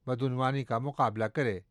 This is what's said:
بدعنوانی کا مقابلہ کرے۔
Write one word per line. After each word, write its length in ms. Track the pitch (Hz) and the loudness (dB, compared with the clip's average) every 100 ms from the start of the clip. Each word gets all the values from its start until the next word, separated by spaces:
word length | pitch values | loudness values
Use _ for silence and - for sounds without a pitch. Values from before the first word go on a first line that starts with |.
| - | -6
بدعنوانی 560 | 123 135 127 131 139 | -2 0 0 0 0
کا 140 | 127 117 | 0 -2
مقابلہ 480 | 139 139 123 110 110 | -2 2 2 2 0
کرے۔ 340 | - 127 92 - | 0 0 -2 -8